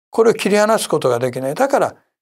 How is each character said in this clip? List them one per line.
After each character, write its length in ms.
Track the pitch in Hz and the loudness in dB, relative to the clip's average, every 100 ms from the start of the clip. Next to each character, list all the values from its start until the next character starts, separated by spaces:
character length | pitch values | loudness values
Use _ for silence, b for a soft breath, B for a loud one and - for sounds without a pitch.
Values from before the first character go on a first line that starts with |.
| _ | _
こ 140 | - | 0
れ 60 | 226 | 2
を 40 | |
切 160 | 220 202 | 2 0
り 60 | 208 | 2
離 220 | 214 220 | 2 0
す 100 | - | 0
こ 120 | 160 | -2
と 80 | 139 | 0
が 100 | 120 | -2
で 120 | 127 | -2
き 80 | 127 | -4
な 80 | 131 | -6
い。 60 | |
だ 140 | 156 269 | -2 0
か 100 | 262 | 0
ら、 180 | 160 - b _ | -2 -6 b _